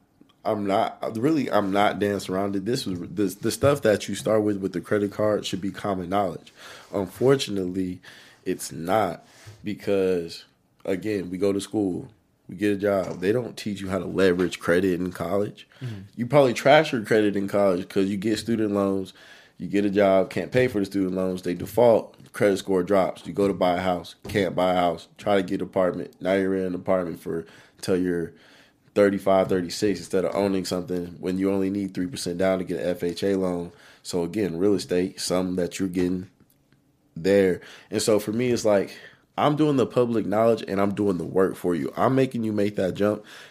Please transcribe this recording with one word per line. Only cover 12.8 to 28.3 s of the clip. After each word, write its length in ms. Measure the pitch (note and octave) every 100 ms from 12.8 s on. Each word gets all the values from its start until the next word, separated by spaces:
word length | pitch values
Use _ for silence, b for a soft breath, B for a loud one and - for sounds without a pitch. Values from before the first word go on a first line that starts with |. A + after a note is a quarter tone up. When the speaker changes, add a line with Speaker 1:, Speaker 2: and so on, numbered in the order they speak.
| G2+ G2 F2+ E2+
Speaker 1:
They 120 | F#2
don't 240 | A#2 A2+ -
teach 240 | A2 G2
you 80 | F#2+
how 100 | F#2+
to 60 |
leverage 540 | F2 F2 F#2+ F2 F2 -
credit 400 | - F2 F#2+ F2
in 100 | F2+
college. 540 | F2+ E2+ G2+ G#2 - - B
Speaker 2:
Mm-hmm. 180 | B2 G#2 G2+ -
Speaker 1:
You 100 | A#2
probably 280 | D3 C3+
trash 380 | A2+ C3+ D3+ D#3
your 100 | B2+
credit 340 | G2+ A2+ G#2 G2
in 120 | G2
college 400 | G2+ G2+ F2+ F#2+
'cause 180 | G2 G2
you 100 | G2+
get 220 | G#2+ G#2+
student 340 | A2 A2+ G#2+
loans, 400 | G2+ G2 F#2+ F#2+ - B B B B
you 80 | F2+
get 180 | G2
a 60 | G2+
job, 400 | G2 G2 F#2+ F#2
can't 220 | G#2 E2
pay 160 | B2+ B2+
for 100 | G#2
the 60 |
student 300 | F#2+ G2 F#2
loans, 280 | F#2 F#2 F#2
they 120 | F2+
default, 640 | F2 - A2+ A#2+ G#2 - - -
credit 260 | - G#2 F#2+
score 240 | - F#2
drops. 440 | F2+ G2 F2 - F2+
You 60 |
go 160 | E2+ G2
to 60 |
buy 220 | F2+ F#2 F2
a 20 |
house, 340 | F#2 F2 E2+ - -
can't 260 | G#2+ F2+
buy 180 | - F#2
a 40 | F2+
house, 320 | F2 E2 - -
try 180 | G#2 G2+
to 60 |
get 180 | F#2 F#2+
an 60 | F#2
apartment. 480 | F#2+ F2+ F2+ - -
Now 140 | F2+
you're 200 | G2 F#2+
in 120 | F#2+ F#2
an 80 |
apartment 460 | F2+ - F#2+ E2+ E2+
for, 260 | F2 E2 - B B B
till 160 | - F#2
you're 360 | F2+ E2+ D#2+